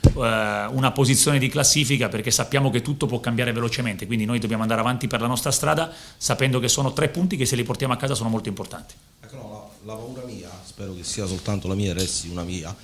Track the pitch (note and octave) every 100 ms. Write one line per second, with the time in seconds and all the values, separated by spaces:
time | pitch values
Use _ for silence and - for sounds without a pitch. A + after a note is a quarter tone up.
0 | - - A#2 A2 G#2+ G#2 G#2 C3 C3 -
1 | C#3 C#3+ - C#3+ C3 D3 C3+ D3+ C3 C3+
2 | A2+ A2 A2 - A2+ C#3 C3+ A#2+ A#2+ C#3+
3 | C3+ A#2+ A#2+ A#2 B2 A#2 A#2 A2+ A#2+ F#2+
4 | F#2+ A2+ G#2+ A#2+ G#2+ A2+ A2 A2+ A2+ B2
5 | B2 A#2 A#2+ B2 C#3+ - D3+ D3+ E3 -
6 | - - - B2+ C3+ B2+ A#2+ - C3+ C3
7 | D3 F3 F3+ F3+ B2 A#2+ A#2 B2+ C3+ A#2+
8 | C#3 C3 A2+ A2 G#2+ G2 F#2+ E2 - -
9 | - - G#2+ C3 A2+ G#2 G2+ - G2+ A2
10 | A#2+ C3 B2 G#2 F2 F#2 F#2 - G2+ F2+
11 | F2 - F#2+ F#2 - G2+ F2+ G2 G2+ F2
12 | F#2 - E2+ F2 F2 F2+ D#2+ G2+